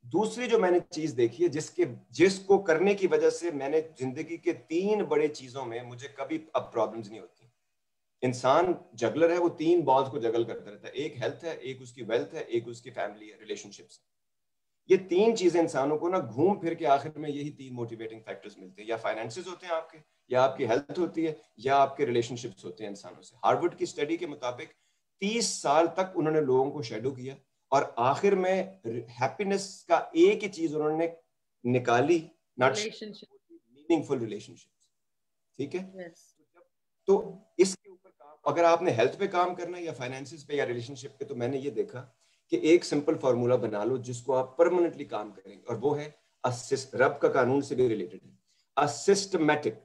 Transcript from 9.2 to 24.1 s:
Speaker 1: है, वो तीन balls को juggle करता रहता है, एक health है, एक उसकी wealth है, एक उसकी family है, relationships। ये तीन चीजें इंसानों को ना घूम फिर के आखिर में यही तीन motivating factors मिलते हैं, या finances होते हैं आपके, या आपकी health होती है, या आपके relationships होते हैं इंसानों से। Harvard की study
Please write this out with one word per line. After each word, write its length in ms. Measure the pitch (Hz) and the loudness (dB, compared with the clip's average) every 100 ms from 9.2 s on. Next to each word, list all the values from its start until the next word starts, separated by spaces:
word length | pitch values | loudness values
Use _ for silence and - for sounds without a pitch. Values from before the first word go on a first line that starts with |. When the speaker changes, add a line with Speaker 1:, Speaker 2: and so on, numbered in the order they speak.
| 165 | 4
Speaker 1:
है, 60 | 175 | 4
वो 120 | 175 | 0
तीन 320 | - 156 175 | 0 2 4
balls 280 | 139 131 131 | 4 2 2
को 100 | 143 | -2
juggle 260 | 117 120 110 | -2 0 -2
करता 260 | 92 95 | -6 -12
रहता 160 | 104 113 | -16 -12
है, 60 | |
एक 240 | 120 151 - | -8 -8 -6
health 260 | 113 143 | -6 -6
है, 140 | 170 160 | -10 -10
एक 240 | 131 127 | -10 -12
उसकी 220 | 127 - | -16 -14
wealth 300 | 110 117 143 | -4 -2 -2
है, 100 | 160 | -8
एक 240 | - 117 117 | -4 -4 -4
उसकी 240 | 120 131 | -14 -14
family 380 | 120 101 107 107 | -8 -8 -8 -20
है, 80 | 104 | -20
relationships। 600 | 107 104 104 98 87 - _ _ _ _ _ _ _ _ - | -12 -10 -10 -20 -20 -20 _ _ _ _ _ _ _ _ 2
ये 80 | 190 | 2
तीन 380 | 190 175 220 - | 4 4 4 4
चीजें 240 | 180 170 | 4 4
इंसानों 360 | 160 143 139 151 | 2 2 0 0
को 120 | 170 | 0
ना 100 | 185 | -2
घूम 400 | 123 107 175 202 | -2 2 2 2
फिर 140 | 165 165 | -2 -2
के 100 | 156 | 2
आखिर 280 | - 160 151 | 2 2 -8
में 120 | 151 | -8
यही 200 | 143 143 | -6 -8
तीन 240 | 135 131 | -10 -12
motivating 480 | 123 117 110 110 110 | -8 -8 -8 -12 -12
factors 340 | 104 95 104 95 | -12 -14 -14 -18
मिलते 220 | 95 95 | -20 -16
हैं, 80 | 107 | -8
या 80 | 113 | -4
finances 500 | 110 - - 185 180 | -4 -4 -6 -10 -12
होते 180 | 175 180 | -14 -6
हैं 80 | |
आपके, 240 | 165 160 156 _ _ _ | -6 -6 -20 _ _ _
या 100 | 123 | 2
आपकी 220 | 135 - 135 | 2 2 0
health 340 | 233 - 180 | 0 -2 -4
होती 240 | 160 165 | -4 -2
है, 120 | 160 156 _ - | -4 -4 _ -6
या 160 | 123 139 | 2 4
आपके 300 | 135 - 131 | 4 2 0
relationships 600 | 120 113 123 120 - - | 0 0 -6 -10 -12 -16
होते 180 | - | -12
हैं 60 | 104 | -12
इंसानों 320 | 98 90 - | -12 -16 -20
से। 140 | - _ 110 | -20 _ 2
Harvard 300 | 127 170 - | 4 0 -2
की 100 | 175 | -6
study 320 | - 147 | -4 -4